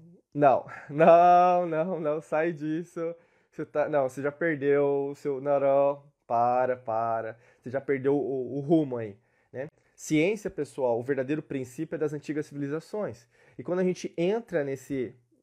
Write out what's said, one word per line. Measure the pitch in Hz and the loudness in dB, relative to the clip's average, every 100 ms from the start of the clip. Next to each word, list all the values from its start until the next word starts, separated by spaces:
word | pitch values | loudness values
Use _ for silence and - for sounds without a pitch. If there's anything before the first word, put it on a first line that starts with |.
| - - _ | -20 -20 _
não, | 143 143 123 - - | 2 4 4 0 -14
<laughs> | - | -6
não, | 147 165 170 175 175 180 180 175 | 4 8 8 8 8 6 4 0
não, | 156 175 165 | -2 -4 -4
não, | 156 151 | -4 -4
sai | 156 156 165 | -4 -2 -2
disso. | 156 156 156 170 - 165 170 _ _ _ | -4 -4 -6 -6 -8 -8 -10 _ _ _
Você | - 151 | -14 -6
tá... | 151 151 | -4 0
Não, | 147 131 | 0 -2
você | - | -4
já | 139 | -6
perdeu | 143 170 151 139 143 143 139 139 | -2 -2 0 2 2 2 0 -4
o | 143 | -6
seu, | 147 135 | -6 -4
não, | 143 143 | 0 0
não, | 139 139 139 143 139 _ - | 4 4 2 0 -10 _ -4
para, | 117 120 123 127 123 | 0 2 2 0 -2
para. | 120 110 117 113 110 113 _ _ | -4 -4 -2 -4 -6 -12 _ _
Você | - | -8
já | 131 | -6
perdeu | 127 139 131 143 | -2 -2 0 0
o, | 113 135 120 135 | -2 -4 -6 -6
o | |
rumo | 139 165 147 123 | 2 2 2 -4
aí, | 110 101 _ _ _ | -8 -12 _ _ _
né? | 123 147 - _ - | -14 -14 -16 _ -16
Ciência, | - 156 165 220 139 | -2 2 2 0 -6
pessoal, | - 143 - 127 117 | -8 -8 -2 0 0
o | |
verdadeiro | 123 135 131 156 | -2 -2 -2 -4
princípio | 151 143 120 - 160 160 | -6 -8 -8 -10 -8 -4
é | |
das | 151 | -4
antigas | 147 - 147 147 | -6 -8 -8 -8
civilizações. | 143 139 156 - 214 185 107 _ _ _ - | -8 -8 -8 -8 -8 -8 -10 _ _ _ -12
E | |
quando | 127 180 | -4 0
a | |
gente | 185 180 190 - | 0 -2 -6 -2
entra | 175 220 233 170 | 0 -2 -2 -4
nesse, | 143 135 - 139 113 - _ _ | -2 -6 -6 -6 -6 -10 _ _